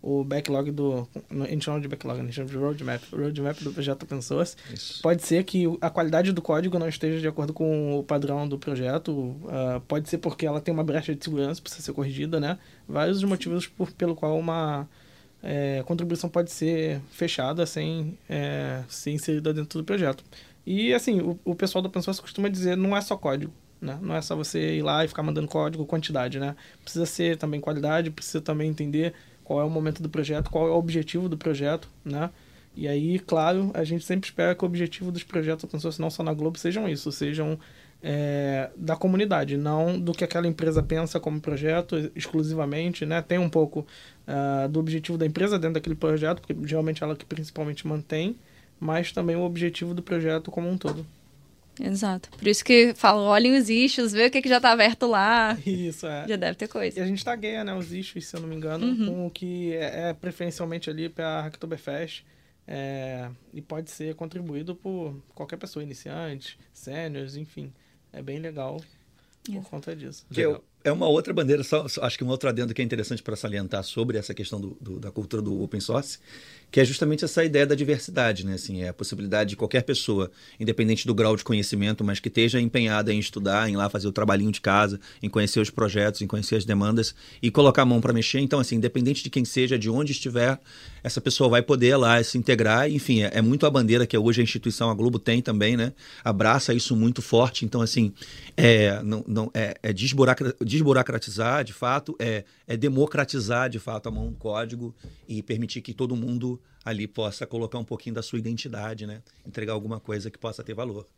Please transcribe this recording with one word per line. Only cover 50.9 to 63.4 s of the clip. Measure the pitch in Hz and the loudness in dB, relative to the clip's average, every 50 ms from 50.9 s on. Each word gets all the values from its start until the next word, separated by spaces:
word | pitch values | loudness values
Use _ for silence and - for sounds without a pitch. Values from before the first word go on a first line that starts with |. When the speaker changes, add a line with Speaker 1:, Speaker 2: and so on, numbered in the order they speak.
| 147 156 160 - - _ _ _ _ - - _ - _ _ _ _ - | -4 -6 -8 -14 -16 _ _ _ _ -20 -20 _ -20 _ _ _ _ -8
Speaker 3:
Exato. | - - 196 196 214 202 185 180 - - | -6 -4 -4 -2 -2 -2 -2 -4 -6 -12
Por | - - - 208 | -16 -4 0 2
isso | 208 - - | 2 2 4
que | - 247 240 233 240 233 | 8 8 10 10 8 6
falo, | - - 214 202 214 202 | 4 6 6 6 6 6
olhem | 202 208 208 233 247 262 | 6 6 8 8 8 6
os | 269 247 202 | 6 4 4
issues, | 226 233 254 277 - - 240 226 202 | 4 4 4 4 4 2 0 0 4
vê | 208 233 | 4 4
o | 247 | 4
que, | 254 277 | 4 2
que | 254 269 | 4 4
já | 254 247 | 4 6
tá | 247 254 226 | 8 6 8
aberto | 233 214 220 226 - - | 8 6 6 6 2 0
lá. | 240 226 202 196 208 233 240 226 214 220 190 143 | 2 4 4 4 4 4 4 4 2 0 -2 -2
Speaker 1:
Isso, | 202 190 180 180 170 156 - - | -2 -2 -2 -2 -4 -6 -6 -8
é. | 160 151 143 147 | -6 -6 -6 -4
Speaker 3:
Já | - 220 | -4 -2
deve | 196 175 175 185 | -2 -2 -2 -2
ter | - 214 208 | -4 -8 -8
coisa. | - 220 202 180 175 185 | -4 -4 -4 -4 -2 -2
Speaker 1:
E | 180 | -2
a | |
gente | 185 196 196 - | -2 -2 -4 -4
tagueia, | - 240 233 208 214 220 220 214 | -4 -6 -4 -4 -6 -6 -6 -6
né, | 202 185 | -6 -6
os | 185 175 165 170 | -6 -8 -8 -8
issues, | 185 190 - - 175 156 | -10 -10 -8 -10 -12 -12
se | - - | -10 -12
eu | 170 | -10
não | 165 160 | -10 -8
me | 160 | -8
engano, | 160 156 156 156 165 220 | -8 -6 -6 -4 -2 -2
Speaker 3:
Uhum. | 240 254 233 220 | -2 0 0 0
Speaker 1:
com | 196 175 180 180 | -2 -2 -4 -6
o | 175 | -6
que | 175 - 185 180 180 180 175 170 165 | -6 -8 -8 -6 -6 -4 -4 -4 -4
é, | 165 160 139 - 156 165 170 | -4 -4 -4 -4 -4 -4 -4
é | 160 | -4
preferencialmente | 156 - 180 175 - 175 175 160 - 175 165 165 170 165 - | -4 -8 -10 -8 -6 -8 -8 -6 -6 -8 -6 -6 -8 -8 -8
ali | 156 156 160 165 | -8 -6 -8 -8
pra | 160 - 165 160 156 156 151 | -8 -6 -6 -6 -4 -4 -6
Hacktoberfest, | 156 151 - - 165 160 156 - - 139 147 170 160 - - - _ _ _ _ _ _ _ _ | -8 -10 -10 -10 -10 -10 -10 -8 -8 -8 -8 -8 -8 -12 -16 -18 _ _ _ _ _ _ _ _
é, | - - 143 139 139 139 135 131 131 131 127 123 123 123 120 | -12 -10 -8 -8 -8 -8 -8 -8 -8 -8 -10 -10 -12 -14 -16